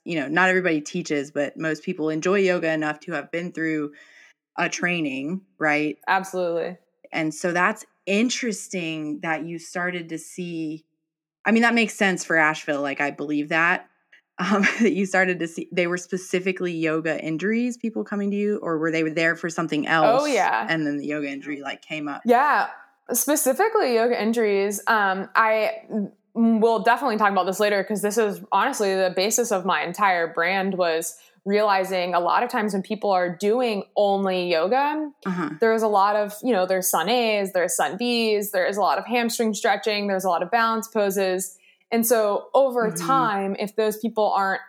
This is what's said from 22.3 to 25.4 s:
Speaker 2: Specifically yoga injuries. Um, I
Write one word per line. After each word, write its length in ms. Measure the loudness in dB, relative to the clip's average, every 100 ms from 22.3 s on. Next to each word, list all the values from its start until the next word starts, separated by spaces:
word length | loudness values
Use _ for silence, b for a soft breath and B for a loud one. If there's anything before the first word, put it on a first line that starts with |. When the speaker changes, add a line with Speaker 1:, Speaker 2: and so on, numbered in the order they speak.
| 4 4 2 0 -6 -20 _ -4
Speaker 2:
Specifically 840 | -2 0 2 2 2 2 2 2 2
yoga 240 | 2 2
injuries. 600 | 0 2 2 2 0 -2 0
Um, 420 | 2 2 -2 0
I 480 | 2